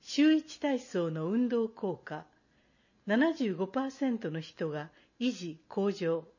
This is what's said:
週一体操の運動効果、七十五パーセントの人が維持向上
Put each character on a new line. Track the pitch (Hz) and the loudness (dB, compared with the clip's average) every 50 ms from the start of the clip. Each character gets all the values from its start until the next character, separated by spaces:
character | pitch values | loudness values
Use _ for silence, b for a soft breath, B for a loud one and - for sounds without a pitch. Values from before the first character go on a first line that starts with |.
週 | _ - - - 285 311 311 | _ -6 2 4 6 6 6
一 | 311 311 - - - | 4 2 -2 -12 -4
体 | - 294 277 247 | -2 0 0 0
操 | 254 - - 190 170 165 | -2 -2 -2 -2 0 0
の | 160 160 156 | -2 -2 -2
運 | 170 202 226 247 240 | 0 2 2 2 2
動 | 233 233 226 220 | 2 0 0 -2
効 | 226 - - 196 170 | -4 -6 -6 -4 -6
果、 | - - - 156 156 165 _ _ b b b b b b b b b b b b b b | -6 -8 -12 -12 -12 -12 _ _ b b b b b b b b b b b b b b
七 | - 208 233 285 330 320 | 2 4 4 6 4 4
十 | 320 269 214 185 | 2 0 0 0
五 | 160 190 185 | 0 -2 -2
パ | - 269 269 | -2 -4 -4
ー | 269 | -4
セ | 262 - 285 262 | -4 -2 0 0
ン | 240 220 | 0 0
ト | 226 170 151 | -2 -4 -4
の | 160 | -4
人 | 160 - - - 175 160 | -8 -8 -8 -6 -4 -4
が | 147 151 147 156 b b b b b _ | -4 -4 -8 -10 b b b b b _
維 | 240 254 233 | -2 -2 -2
持 | 190 180 170 156 160 _ _ | -2 -8 -10 -10 -12 _ _
向 | - - 196 202 190 | -4 0 0 0 0
上 | - 180 165 165 165 160 - _ | 0 0 0 0 -2 -4 -8 _